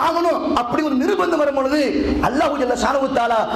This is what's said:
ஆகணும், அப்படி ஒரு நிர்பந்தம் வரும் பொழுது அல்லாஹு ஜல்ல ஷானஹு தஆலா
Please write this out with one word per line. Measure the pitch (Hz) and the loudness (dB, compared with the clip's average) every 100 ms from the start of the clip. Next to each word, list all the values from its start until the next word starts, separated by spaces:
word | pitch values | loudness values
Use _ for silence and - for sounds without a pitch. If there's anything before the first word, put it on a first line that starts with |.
ஆகணும், | 339 330 339 294 - | 0 0 0 0 0
அப்படி | 240 240 - | -2 0 -2
ஒரு | 302 | 0
நிர்பந்தம் | 262 330 403 359 320 | 0 0 0 0 2
வரும் | 285 | 0
பொழுது | 269 262 302 269 - - - | 0 0 0 0 0 -2 0
அல்லாஹு | - 262 320 285 | 0 0 0 0
ஜல்ல | 247 233 | -2 0
ஷானஹு | 214 277 269 | 0 0 0
தஆலா | 254 233 226 - | 0 2 0 0